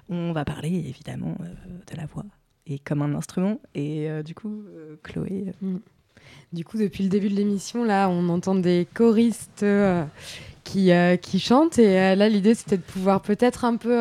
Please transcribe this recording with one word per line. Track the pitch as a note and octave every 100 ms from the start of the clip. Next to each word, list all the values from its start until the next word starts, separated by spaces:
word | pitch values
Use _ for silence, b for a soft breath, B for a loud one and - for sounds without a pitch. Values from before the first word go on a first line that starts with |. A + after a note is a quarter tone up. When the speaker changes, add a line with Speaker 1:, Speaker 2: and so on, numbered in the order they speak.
| -
Speaker 1:
On | F3 E3+
va | D#3+ C#3+
parler, | C#3+ D3+
évidemment, | F3+ D3 C3 - B2+ B2 E3
euh, | E3+ F#3 F#3 F3+ -
de | E3+
la | D3+
voix | - G#3 - _ _ -
et | C#3
comme | - D3
un | D3
instrument. | D3 - - F#3+ A3 - D#3+
Et, | D3 D3+ D3+
euh, | D#3
du | D#3
coup, | E3 G#3+ G#3+ G3+
euh, | E3+ D#3 D#3
Chloé, | - E3 - F#3+ F#3+ -
euh. | F#3+
Speaker 2:
Mm. | F#3 - _ _ b b b _
Du | E3+ E3
coup, | A3
depuis | G#3 -
le | G3
début | G3+ G3+
de | G3
l'émission, | G#3 G3+ - A#3+
là, | A#3 G3 G3
on | F3 F3
entend | F3 F#3+ F#3+
des | F3+ F3 F3
choristes, | - A#3 A3 A#3 G3+ - -
euh, | G3+ G3+ G3+ F3 D3 B B B B -
qui, | - G3 F#3
euh, | F3 F3 F3+
qui | - F#3+
chantent. | - B3 E4 C#4
Et, | G#3+ F#3
euh, | F#3+ F#3+
là, | G#3+
l'idée, | G#3 G3 A#3
c'était | - F#3+
de |
pouvoir | - F#3+ F#3+ G3
peut-être | - G#3 B3 -
un | A#3+ A#3
peu, | A3+ A#3+